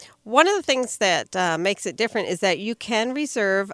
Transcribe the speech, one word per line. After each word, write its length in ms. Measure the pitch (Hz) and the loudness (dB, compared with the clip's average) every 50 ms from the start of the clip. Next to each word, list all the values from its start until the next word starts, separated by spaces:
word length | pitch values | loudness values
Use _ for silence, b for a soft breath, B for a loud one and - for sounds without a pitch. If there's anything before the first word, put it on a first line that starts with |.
| B B B B B | B B B B B
one 220 | 214 226 277 330 | -2 2 2 4
of 80 | 370 415 | 4 2
the 80 | 392 294 | 2 2
things 360 | - 269 254 254 - - - | 0 0 0 0 -2 -2 0
that, 360 | 214 190 175 147 110 - - | 2 2 2 2 0 -2 -2
uh, 220 | 185 180 175 165 | 0 0 0 0
makes 300 | 160 170 196 202 - - | 0 0 0 -2 -2 -4
it 100 | 196 135 | -6 -2
different 320 | 127 220 226 - 226 185 - | -2 -2 0 0 0 -2 -2
is 120 | 180 170 | -2 0
that 180 | 208 190 175 180 | 0 0 0 0
you 160 | 196 220 233 | -2 -4 -6
can 400 | - - - 240 214 226 247 254 | -6 -4 -2 0 0 0 0 -2
reserve 580 | 294 302 269 - 247 208 196 190 196 196 196 | -2 -4 -4 -2 0 2 2 2 2 0 0